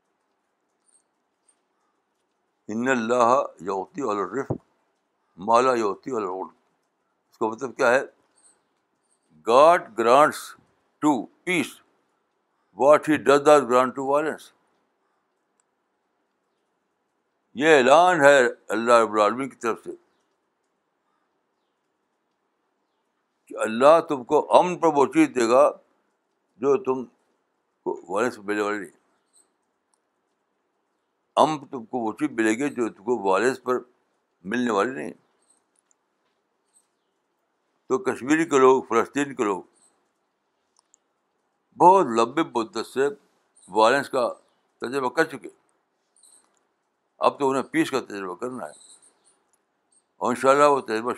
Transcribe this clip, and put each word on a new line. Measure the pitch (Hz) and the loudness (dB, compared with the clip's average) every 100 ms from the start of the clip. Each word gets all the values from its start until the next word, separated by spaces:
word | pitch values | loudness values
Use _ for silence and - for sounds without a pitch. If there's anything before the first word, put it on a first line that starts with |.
| _ _ _ _ _ _ _ _ _ _ _ _ _ _ _ _ _ _ _ _ _ _ _ _ _ _ - | _ _ _ _ _ _ _ _ _ _ _ _ _ _ _ _ _ _ _ _ _ _ _ _ _ _ -12
"ان | 110 127 | -6 -2
اللہ | 127 110 123 117 131 - - | -2 -2 0 2 2 -2 -10
یعطی | 87 98 92 - | -8 -8 -8 -10
علی | |
الرفق | 127 104 90 117 131 - _ _ _ _ _ _ _ 85 | -6 -6 -6 -8 -10 -10 _ _ _ _ _ _ _ -14
ما | 101 117 | 0 2
لا | 131 | 2
یعطی | 120 107 95 - | 0 -2 -6 -8
علی | 120 | -8
العنف۔" | 95 92 82 _ _ _ _ _ _ _ _ | -6 -8 -12 _ _ _ _ _ _ _ _
اس | - | -8
کا | 113 | -8
مطلب | 113 127 113 | -6 -12 -2
کیا | 123 | 0
ہے؟ | 127 - _ _ _ _ _ _ _ _ _ _ _ _ _ 110 | 0 -2 _ _ _ _ _ _ _ _ _ _ _ _ _ 2
God | 123 156 175 | 6 6 4
grants | - 104 113 131 147 - - - _ _ _ - 151 | -2 -4 2 4 4 0 -16 -20 _ _ _ -4 -2
to | 131 | -2
peace | - _ - 180 123 - _ _ _ _ _ _ _ _ _ 95 | -6 _ -6 -4 -4 -10 _ _ _ _ _ _ _ _ _ -2
what | 135 147 156 | 2 2 2
he | 143 110 | -2 2
does | 143 | 2
not | 143 147 117 | 4 4 4
grant | 123 127 | 0 0
to | 139 135 | -4 -4
violence۔ | 143 156 107 - _ _ _ _ _ _ _ _ _ _ _ _ _ _ _ _ _ _ _ _ _ _ _ _ _ _ _ _ _ _ | -4 -4 -10 -16 _ _ _ _ _ _ _ _ _ _ _ _ _ _ _ _ _ _ _ _ _ _ _ _ _ _ _ _ _ _
یہ | 107 156 147 | -4 4 6
اعلان | 123 151 180 175 | 6 6 6 6
ہے | 139 143 120 - - | 6 6 4 -2 -8
اللہ | 104 117 | -4 4
رب | 117 110 | 4 4
العالمین | 107 104 120 135 | 2 0 0 -8
کی | - | -8
طرف | 117 92 | -6 -6
سے | 90 - _ _ _ _ _ _ _ _ _ _ _ _ _ _ _ _ _ _ _ _ _ _ _ _ _ _ _ _ _ _ _ _ _ _ _ | -10 -20 _ _ _ _ _ _ _ _ _ _ _ _ _ _ _ _ _ _ _ _ _ _ _ _ _ _ _ _ _ _ _ _ _ _ _
کہ | 110 | -8
اللہ | 110 113 139 165 165 | -6 2 4 4 2
تم | 143 | -8
کو | 117 147 - 123 | -2 -2 4 4
امن | 175 165 | 4 -2
پر | 160 | -2
وہ | 143 127 | 0 0
چیز | 156 151 | 2 0
دے | 123 117 | 0 0
گا | 127 143 - _ _ _ _ _ _ _ - | 4 2 0 _ _ _ _ _ _ _ -8
جو | 131 135 | -2 -2
تم | 127 131 117 _ _ _ _ _ _ _ | -2 -8 -8 _ _ _ _ _ _ _
کو | 90 - 82 | -12 -12 -8
وائلنس | 98 123 107 | -4 -4 -6
پر | |
ملنے | 98 104 | -8 -4
والی | 101 104 | -4 -6
نہیں۔ | 82 _ _ _ _ _ _ _ _ _ _ _ _ _ _ _ _ _ _ _ _ _ _ _ _ - | -12 _ _ _ _ _ _ _ _ _ _ _ _ _ _ _ _ _ _ _ _ _ _ _ _ 0
امن | 139 151 135 | 0 0 -10
تم | 135 | -16
کو | 113 127 | -10 -8
وہ | 110 | -8
چیز | - 147 | -6 -8
ملے | 117 110 | -2 -2
گی | 113 143 | 0 -4
جو | - 110 | -6 -8
تم | - | -8
کو | 98 120 | -6 -4
وائلنس | 98 95 123 127 | 0 0 0 -4
پر | 127 123 - _ _ _ _ _ | -4 -6 -6 _ _ _ _ _
ملنے | 92 120 123 | -10 -6 -4
والی | 101 117 | -2 -2
نہیں۔ | 139 139 - _ _ _ _ _ _ _ _ _ _ _ _ _ _ _ _ _ _ _ _ _ _ _ _ _ _ - | -6 -14 -16 _ _ _ _ _ _ _ _ _ _ _ _ _ _ _ _ _ _ _ _ _ _ _ _ _ _ -6
تو | 127 | -6
کشمیری | 131 120 127 156 | -4 -8 -2 -2
کے | 160 139 | 0 4
لوگ، | 131 131 | 4 4
فلسطین | 127 113 98 139 143 | 0 -2 -2 -6 -8
کے | 123 | -6
لوگ، | 107 90 - _ _ _ _ _ _ _ _ _ _ _ _ _ _ _ _ _ _ _ _ - | -6 -6 -10 _ _ _ _ _ _ _ _ _ _ _ _ _ _ _ _ _ _ _ _ 2
بہت | 170 190 143 | 4 6 2
لمبے | 113 117 143 151 | 0 -2 -2 -6
مدت | 120 110 113 101 | -4 -8 -8 -10
سے | 127 143 143 _ _ _ _ _ | -4 -4 -6 _ _ _ _ _
وائلنس | 98 110 139 131 | 2 2 2 -2
کا | 135 113 - _ _ _ _ | -4 -4 -6 _ _ _ _
تجربہ | 117 139 127 | -10 -6 -6
کر | 165 | -2
چکے۔ | 156 135 80 _ _ _ _ _ _ _ _ _ _ _ _ _ _ _ _ - | -4 -4 -18 _ _ _ _ _ _ _ _ _ _ _ _ _ _ _ _ -4
اب | 117 123 | -4 -2
تو | 139 | -4
انہیں | 135 | -4
پیس | - 156 156 | -6 -4 -4
کا | 131 | -4
تجربہ | - 101 95 | -8 -12 -12
کرنا | 87 123 127 | -12 -12 -12
ہے، | 78 - _ - _ _ _ _ _ _ _ _ _ _ _ - | -16 -18 _ -20 _ _ _ _ _ _ _ _ _ _ _ -8
اور | 104 | -6
انشاءاللہ | 123 135 139 | -2 2 4
وہ | 147 139 | 4 2
تجربہ | 113 110 120 | -4 -8 -6